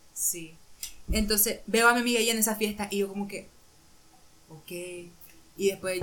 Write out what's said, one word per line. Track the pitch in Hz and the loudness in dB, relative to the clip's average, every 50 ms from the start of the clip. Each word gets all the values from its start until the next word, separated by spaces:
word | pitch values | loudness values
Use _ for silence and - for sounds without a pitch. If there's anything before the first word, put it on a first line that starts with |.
| - - - | -20 -18 -8
Sí. | - - - - 175 165 160 165 - - - - - - - - - - - - | -4 -2 -2 -2 -4 -8 -14 -16 -20 -20 -20 -16 -12 -12 -12 -12 -14 -4 -2 0
Entonces | 214 214 208 220 202 - 233 - - - | 0 2 2 4 2 2 2 0 -4 -6
veo | - 202 226 233 240 | 0 2 6 6 6
a | 240 | 6
mi | 240 | 6
amiga | 240 247 240 233 | 4 2 2 2
ahí | 220 233 | 2 2
en | 233 220 | 2 2
esa | 214 226 214 | 2 2 2
fiesta | 208 220 208 208 - 208 202 | 0 0 -2 0 -4 -6 -4
y | 202 202 | 0 0
yo | 196 196 | 0 0
como | 196 202 202 202 | -2 -6 -6 -6
que, | 202 185 - - - - - - - - - - - - - - - - - - - - - - | -8 -12 -12 -14 -20 -20 -20 -20 -20 -20 -20 -20 -20 -20 -20 -20 -20 -20 -20 -20 -20 -20 -20 -20
ok. | 165 147 147 - 180 175 180 180 180 175 175 175 - - - - - - - - - | -20 -20 -16 -14 -12 -12 -10 -10 -12 -14 -14 -16 -18 -20 -20 -20 -20 -20 -20 -20 -8
Y | - 196 196 | 2 2 2
después | 190 - - 185 185 180 | 2 2 -4 -4 -2 0